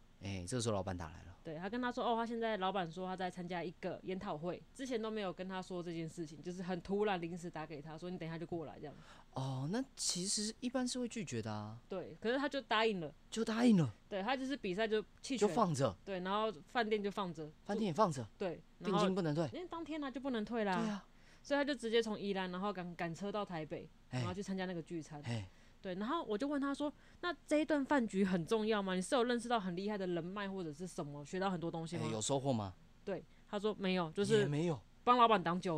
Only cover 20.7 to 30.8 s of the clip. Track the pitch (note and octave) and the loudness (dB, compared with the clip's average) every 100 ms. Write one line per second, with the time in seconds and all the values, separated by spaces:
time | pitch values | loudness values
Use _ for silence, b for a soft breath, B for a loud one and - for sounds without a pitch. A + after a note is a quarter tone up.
20.7 | F3+ A3 G3+ - B B B - C#4+ C#4 | 2 0 -2 -8 B B B -2 0 2
21.7 | C4 A3+ A#3 A3+ G3+ G3+ F#3+ F#3 F3+ G#3 | -2 2 2 2 0 -2 -2 -2 -2 -2
22.7 | F#3 F3 E3+ E3+ D#3+ G3+ G#3 G3 E3+ D#3 | -4 -6 -4 -6 -4 -4 -4 -4 -6 -6
23.7 | D3 - - - B2+ D3 F3+ G3 F#3+ F#3 | -8 -10 -16 -6 -2 -2 -2 -4 -4 -2
24.7 | E3+ D3+ E3+ C#3+ D3 B2+ A#2 F#2+ B B | -4 -6 -8 -8 -8 -4 -4 -6 B B
25.7 | B G3 F3+ G#3+ E4+ C#4+ G#3 C#4+ D4 C#4 | B -8 -4 -2 -2 -2 -2 0 0 0
26.7 | C#4 D4 B B B F4+ D#4 - D4+ D#4 | -2 -4 B B B -6 -6 0 2 4
27.7 | G3 - C#4 A3+ F#3+ G3 F#3 D3+ A3+ G#3+ | 2 4 2 2 2 2 2 2 2 2
28.7 | G#3+ G3 F#3 F3+ C4+ B3 A#3+ A#3 A#3 F#3 | 2 2 0 2 4 4 2 2 0 2
29.7 | E3+ G3 G#3+ F#3 E3+ E3+ G3+ G3 F#3+ E3 | -2 -2 -2 0 0 -2 -4 -4 -4 -6
30.7 | D3 | -6